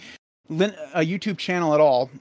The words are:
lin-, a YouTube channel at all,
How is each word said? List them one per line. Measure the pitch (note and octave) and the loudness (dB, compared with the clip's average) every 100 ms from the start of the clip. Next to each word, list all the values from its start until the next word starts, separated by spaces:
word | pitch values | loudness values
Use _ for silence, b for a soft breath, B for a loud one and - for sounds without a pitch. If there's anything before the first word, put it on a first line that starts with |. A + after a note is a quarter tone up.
| B B _ _ - | B B _ _ -6
lin-, | D#3+ G3+ F3 C#3+ | -2 -2 -2 -6
a | E3 | -2
YouTube | D#3+ F#3+ G#3 F3 | -2 -2 -6 -6
channel | - F3+ E3 | -4 -2 2
at | D3+ | 4
all, | D3+ B2 C3 C#3 | 4 4 -2 -6